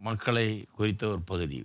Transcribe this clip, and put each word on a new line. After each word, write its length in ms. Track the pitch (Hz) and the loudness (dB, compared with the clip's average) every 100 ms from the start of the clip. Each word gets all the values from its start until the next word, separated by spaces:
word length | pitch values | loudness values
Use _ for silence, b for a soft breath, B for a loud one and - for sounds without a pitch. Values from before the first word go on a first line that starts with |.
மக்களை 440 | 107 110 - 117 110 107 - | -4 0 2 4 2 0 -8
குறித்த 320 | - 107 101 110 | 0 0 2 0
ஒரு 160 | 95 | -2
பகுதி. 360 | 87 92 82 65 | -2 -2 -2 -4